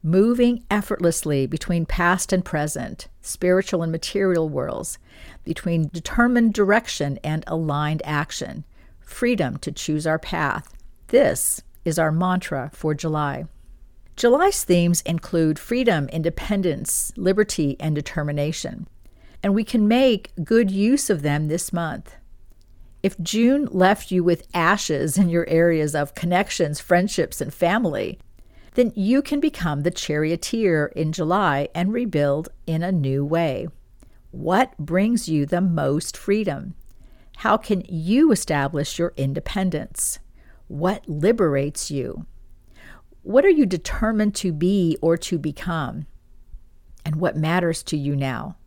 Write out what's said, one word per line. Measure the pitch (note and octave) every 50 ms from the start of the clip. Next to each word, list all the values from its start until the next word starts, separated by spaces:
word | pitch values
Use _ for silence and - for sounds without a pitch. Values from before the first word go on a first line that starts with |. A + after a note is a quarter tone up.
| -
Moving | D#3 E3+ F#3+ G3+ A#3 A#3+ A#3+ A#3+ A#3+ B3 A#3 - -
effortlessly | G3+ G#3 G3+ - G#3+ - F3 E3+ D#3+ - - D3+ D3 C#3 C3+
between | C3+ D3+ D#3 - - F3 E3+ D#3+
past | - - - F3 E3+ F3+ F3 - -
and | F#3+ F#3 F3+
present, | - - D3+ D3 D3+ - D3 - - - - - - - -
spiritual | - - - - - F3+ F3+ F#3 F#3+ - - E3+
and | E3 E3
material | D#3+ E3 - - - G3 G3 F#3+ F3+ E3+ D#3+
worlds, | D#3 C#3+ C#3+ - - - - - - - - _ - - - - - - - -
between | - E3 - - F3 E3+ E3 D#3+ D3
determined | - E3+ - - - - A#3+ B3 B3 A#3+ A#3 A3+ G3+
direction | G#3+ G#3 G3 G#3 A3+ A#3 - - - D3 C#3+ C#3 - -
and | D3 D3+ D#3+ -
aligned | - D#3+ E3 E3 D#3 C#3+ C#3+ D3+ D3 D#3 D#3 -
action, | D3 D3+ D3 D3+ - - - - - - - D3+ - - - - - - -
freedom | - - - - B3 A#3+ B3 G3 E3 B2+ -
to | - - -
choose | C#3+ - - - D3+ D3+ D3+
our | D#3+ D#3 D#3
path. | - - F#3 E3 D#3 C#3 - - - - - - - - - - -
This | - - B3+ C#4+ - - - - - - - - - - - -
is | E3+ D#3
our | E3 D#3+ D#3
mantra | D#3 E3 F3+ F#3 F3+ F#3 - - D#3 C3+ B2 - -
for | - - D#3 D3+
July. | D3 - D#3+ D#3 D3+ D3+ C#3+ C#3 C#3+ E3 - - - - - - - - - - - - - -
July's | - - A#3+ A#3+ D4 F4 G4+ G4 - -
themes | - F3+ F3 E3+ F3 F3 -
include | - - E3+ E3 - - - E3+ E3 D#3 D#3 -
freedom, | - - A#3 B3 C4 A#3+ F#3+ D#3 C#3 C#3
independence, | - D#3+ D#3 E3+ E3 - - - G#3 G3 F#3 F3+ D3 - - - - - - - -
liberty, | - F#3 F#3 F#3+ G3+ G#3+ G#3 - - D#3 C#3 C3+ -
and | - D#3 D3+
determination. | D3 C#3 - - E3 D3 D3 D3 D3 C#3+ D3+ E3 - - - - - - - - - - - - - - - - - -
And | G3 G3
we | G#3+ A3
can | - - A3+ G#3
make | G#3 A3+ B3 C4+ C4 A#3 G3 - - - - D#3+
good | - A3 A3+ A#3+ F#3+
use | F#3+ F#3+ G3+ A3+ C4+ C#4+ - -
of | G3+ D#3
them | C#3+ D3 C#3+ D3+ D#3 D3+
this | D3+ E3+ - -
month. | - E3+ E3+ D#3 C3 - - - - - - - - - - - - - - _ - - - - - - -
If | G3 - -
June | E3 - - A3 A#3 A#3+ C4+ C#4+ D4 -
left | - F#3 F3+ F#3+ G#3 G3+ - -
you | F#3 F3+ E3+
with | F3 E3+ - - - -
ashes | F3+ E3 E3+ G3+ G#3+ - - D#3 C3+ C#3 D#3+ C#3 F#3+
in | G3 E3+
your | E3 E3+ E3
areas | - - E3 E3+ E3+ E3 D#3 D3+ D3+ D3
of | D3+ D3 C#3+ -
connections, | - - E3+ F3 F3+ G#3 - - - F3 D3 D3 -
friendships, | - - F3 F3 F#3 G3+ - - E3 - - -
and | D3+ - -
family, | - F3 E3+ F#3+ A3+ B3 E3+ C#3+ G2+ G2 - - - - - - - - - _ - - - -
then | - B3 A3+ -
you | G#3+ F#3+ G3+ B3 C#4
can | C#4+ - C#4+ C#4+
become | D4+ D#4 - - E3+ E3+ D3 C#3+ D3
the | F3
charioteer | F3+ - - - D3+ D3+ D#3 D#3 E3+ D#3+ - - - A3+ A3 F#3+ E3 D#3 D3 - -
in | - D#3+ D#3
July | D#3+ - E3 D#3 F3 G3+ G3+ E3 C#3+ C#3 C#3+ - -
and | F3 F3 F#3+ G#3+
rebuild | A#3+ B3 G#3+ - D3+ D3 C#3+ C#3 D3+ E3 - - - -
in | - D#3+ D#3+
a | E3+ F3+
new | F#3+ E3+ C#3 C3+ C3+ C#3 C#3+
way. | C#3+ D#3+ E3 E3+ D#3 C3 - A#2+ E3 - - - _ - - - - - - _ -
What | - B2 D3+ D#3+ F#3 G#3 C4 C4 - -
brings | D3 D3 D#3+ F#3 G3+ A3 A#3+ A3 - E3
you | D#3+ D3+ C#3+
the | D3 - F3
most | F#3 F#3 E3 D#3 C#3+ C#3 C#3+ D#3 - - -
freedom? | - - - G3 A3 G#3+ F#3+ C#3+ - - F#3+ F3 - - - - - - - - - - - -
How | - - A3+ -
can | - - - G#3+ F3+ -
you | - F#3 D#3+ D#3+ F3 G#3+ C4 D#4+ D#4+
establish | A3 - - - D#3+ C#3+ C#3 C#3 E3 C#3 C#3+ - -
your | - E3+ E3+ -
independence? | - C3+ C3+ C3+ - - - - G3+ F#3+ F#3+ E3+ D3+ - - - - - - - - - - - - - - - - -
What | - - C#3 D#3+ F#3 G#3 G3 -
liberates | - D#3 D3 D3 G3+ A#3 A#3 G3 D#3 C#3 C#3 C#3 D3 - - - -
you? | D3+ C#3 B2 - - - D#3+ - - - - - - - _ - - - - - - - - - - - -
What | - G3+ C4 F4
are | G4
you | F4+ D4+ C#4
determined | F3+ F#3 E3 - - - - - A3 A3+ G#3 G#3+ G#3 G3
to | - - F#3 D#3+
be | D3+ E3+ F3+ G3+ G3+ F3+ E3 D#3 -
or | - E3 E3
to | E3 - - F3+
become? | D#3+ C#3 D3+ - - - F3 E3+ D#3+ C#3+ A#2+ A2+ C#3 D3+ - - - _ _ - - - - - - - - - - _ - - - -
And | D#3 D3+
what | D#3 F3+ D#3+ -
matters | D3+ D3+ D#3 E3+ F#3 F3 E3+ E3 - -
to | - -
you | D3+ C#3 C#3+ C#3+
now? | C#3 C3+ C3 B2+ A#2 A2+ - F3 - -